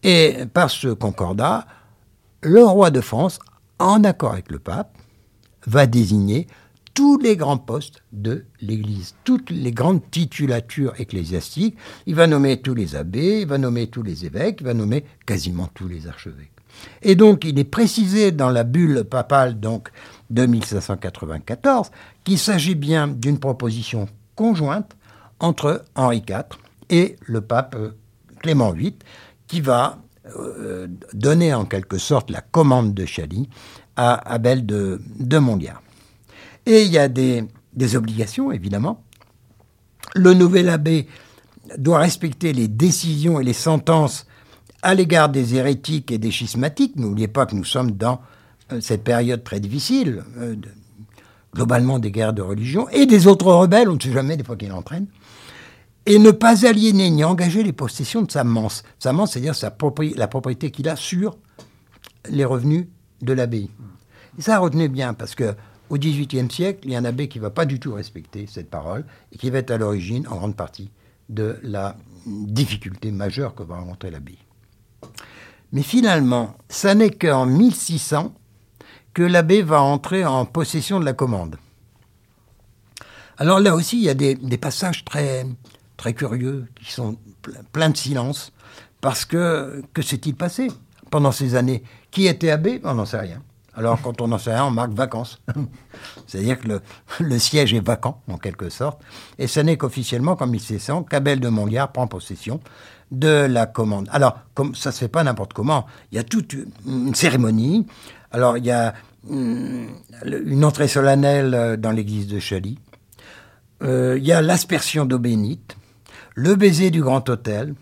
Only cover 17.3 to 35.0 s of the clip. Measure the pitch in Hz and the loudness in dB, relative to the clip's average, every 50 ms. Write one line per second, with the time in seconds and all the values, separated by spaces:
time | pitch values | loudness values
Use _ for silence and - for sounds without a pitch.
17.3 | 208 - - 160 143 139 139 - - - 233 214 - 233 220 185 190 214 214 196 | 8 6 2 -2 0 0 0 0 0 0 0 0 2 0 0 0 2 2 2 2
18.3 | 170 147 135 127 127 117 117 120 123 165 175 160 143 127 107 101 - 127 120 - | 2 2 0 2 2 2 0 0 2 2 2 2 2 0 -2 -2 -4 -4 -2 2
19.3 | 143 139 131 127 117 107 101 110 113 110 113 - _ - - - - - _ _ | 2 2 2 2 -2 -6 -6 -6 -6 -6 -8 -14 _ -20 -20 -20 -20 -20 _ _
20.3 | 113 117 127 123 120 113 104 - 107 98 85 - 101 87 - 92 - - - 78 | 0 2 2 4 2 2 0 -2 -4 -6 -4 -4 -8 -6 -6 -10 -10 -10 -12 -10
21.3 | 80 80 - - 113 - - 277 269 240 208 - - - - - _ _ _ - | -10 -10 -8 -10 -12 -2 0 2 2 2 0 -4 -10 -20 -20 -20 _ _ _ -2
22.3 | 196 170 - - 208 175 143 175 185 156 143 147 160 160 151 143 139 123 117 139 | 0 0 0 0 0 0 0 0 -2 -2 -2 0 0 0 0 -2 -4 -4 -2 -2
23.3 | 147 143 143 135 127 123 123 117 110 117 113 - - 113 101 101 - - _ _ | -2 -2 -2 -4 -4 -4 -4 -6 -6 -6 -8 -8 -6 -6 -8 -8 -12 -20 _ _
24.3 | _ - 220 233 220 165 151 139 147 208 208 - - _ _ _ - - _ - | _ -2 0 0 0 0 -2 -2 -2 -4 -6 -8 -14 _ _ _ -20 -20 _ -20
25.3 | _ _ - 165 165 - - 147 - - - _ _ - 131 127 120 113 98 - | _ _ -2 -2 -2 0 -2 -2 -2 -2 -6 _ _ 0 2 2 2 0 -4 -6
26.3 | 95 95 - - - - _ _ _ _ - _ 180 170 175 - - - - - | -8 -8 -8 -10 -16 -20 _ _ _ _ -6 _ 2 2 2 2 -2 -10 -10 -6
27.3 | 113 113 104 - 120 120 131 127 - 117 107 110 110 - _ _ _ _ _ _ | -6 -6 -4 -2 -2 -2 -2 -2 -8 -10 -10 -10 -10 -16 _ _ _ _ _ _
28.3 | - - - 165 156 139 120 104 87 80 127 196 202 - - - - - - - | -20 -8 -2 0 2 2 2 2 0 -2 -4 -6 -6 -8 -20 -20 -20 -20 -20 -20
29.3 | _ _ _ _ - 170 151 135 123 120 123 147 - - - _ _ _ _ - | _ _ _ _ -6 -4 0 2 2 2 2 0 -2 -8 -20 _ _ _ _ -18
30.3 | - - - - - - 110 104 95 90 92 90 90 92 - - - 104 107 139 | -16 -12 -12 -12 -12 -12 -10 -10 -10 -10 -10 -12 -14 -16 -18 -14 -8 -2 0 2
31.3 | 151 170 175 160 143 117 101 - - 98 95 _ - 92 - - 147 127 - - | 4 4 4 4 2 0 -2 -2 -4 -6 -6 _ -6 -6 -2 0 0 0 0 -2
32.3 | - - - _ - 165 160 143 131 127 120 107 101 95 92 - - - 82 76 | -10 -10 -10 _ 2 4 6 6 6 4 4 2 -2 -2 -6 -6 -6 -8 -10 -8
33.3 | 85 101 143 - - - - - - - _ _ _ - 123 120 123 - - - | -6 -8 -8 -8 -10 -20 -20 -20 -20 -20 _ _ _ 0 2 2 2 2 -2 -6
34.3 | 123 117 113 123 131 131 120 104 104 104 101 98 92 101 | -6 0 2 2 2 2 0 -2 -2 -2 -2 -4 -4 -8